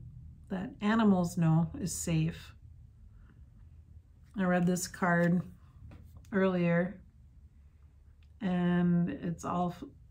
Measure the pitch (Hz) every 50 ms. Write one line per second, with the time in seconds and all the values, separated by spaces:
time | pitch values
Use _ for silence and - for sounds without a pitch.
0 | - - - - - - - - - - 202 180 196 254 - - 208 208 220 233
1 | 226 208 190 180 175 170 - 175 165 160 160 165 170 160 - - - 165 - -
2 | - 175 165 160 156 165 170 - - - - - - - - - - - - -
3 | - - - - - - - - - - - - - - - - - - - -
4 | - - - - - - - 202 190 180 180 180 175 180 180 175 - - - -
5 | 190 175 170 170 175 170 175 180 - - - - - - - - - - - -
6 | - - - - - - - 196 190 190 180 180 175 170 170 170 180 185 - -
7 | - - - - - - - - - - - - - - - - - - - -
8 | - - - - - - - - 220 185 180 175 175 175 175 175 175 175 175 175
9 | 175 185 - - - 180 165 - - - 180 175 180 175 175 - - - - -
10 | - -